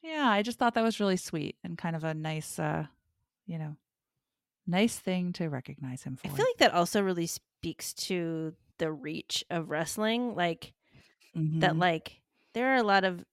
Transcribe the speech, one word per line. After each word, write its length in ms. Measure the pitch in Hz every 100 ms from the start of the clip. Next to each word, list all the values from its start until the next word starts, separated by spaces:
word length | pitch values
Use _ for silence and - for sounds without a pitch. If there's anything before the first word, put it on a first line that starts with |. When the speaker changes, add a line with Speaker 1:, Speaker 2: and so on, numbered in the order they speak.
Speaker 1:
Yeah, 240 | 320 311 269
I 120 | 202
just 160 | 214 233
thought 140 | 240
that 80 | 226
was 180 | 226 214
really 180 | 202 185
sweet 380 | - 160 143 -
and 140 | 185 165
kind 180 | 170
of 80 | 165
a 120 | 160
nice, 440 | 156 156 156 156 -
uh, 280 | 156 160 156 _ _ _ _ _ -
you 120 | 165
know, 180 | 156 151 _ _ _ _ _ _ _ _ -
nice 320 | 175 226 -
thing 360 | - 185 180
to 140 | 175 165
recognize 520 | 139 - 139 131 127
him 140 | - 131
Speaker 2:
I 40 | -
Speaker 1:
for. 80 | 143
Speaker 2:
feel 100 | 494
like 120 | 480
that 140 | -
also 280 | 175 175 214
really 240 | 196 175 170
speaks 680 | - _ _ 165 - -
to 600 | - - 185 170 160 160 165 _ _
the 120 | 160
reach 540 | 151 151 160 - - -
of 180 | 170 160
wrestling, 680 | 151 156 - 214 233 247
like, 380 | 202 175 165 - _ _ - _ _ _
that, 60 | 165 156 160 180
Speaker 1:
Mm-hmm. 60 | 160
Speaker 2:
like, 440 | 180 165 - - _ _ _
there 180 | 226 254
are 40 | 262
a 60 |
lot 220 | 214 196
of 180 | 190 180 -